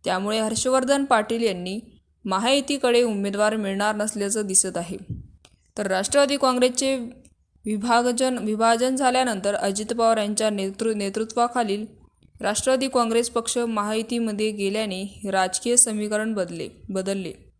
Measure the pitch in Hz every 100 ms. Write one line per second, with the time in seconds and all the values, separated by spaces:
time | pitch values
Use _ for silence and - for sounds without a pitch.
0 | - 185 202 220 220 220 254 262 254 277
1 | 277 240 214 226 226 180 180 202 - _
2 | _ _ - 190 233 277 269 277 254 240
3 | 240 202 202 202 214 220 202 196 208 208
4 | 214 208 202 208 202 185 185 175 170 -
5 | - - - - _ _ _ - 196 190
6 | 202 285 285 285 269 247 254 254 269 262
7 | 240 - _ _ _ _ 214 214 233 233
8 | 247 247 262 247 214 214 226 233 254 262
9 | 262 254 254 202 196 202 202 196 214 233
10 | 226 220 208 208 220 202 196 190 226 214
11 | 196 202 220 - 240 247 220 202 220 -
12 | _ _ _ _ 196 214 - 262 262 254
13 | 226 226 240 233 226 247 233 214 208 220
14 | 226 240 226 208 214 214 196 208 220 185
15 | 196 - 202 190 185 - 233 240 240 214
16 | 208 214 220 208 175 170 147 - - 190
17 | 190 196 175 - -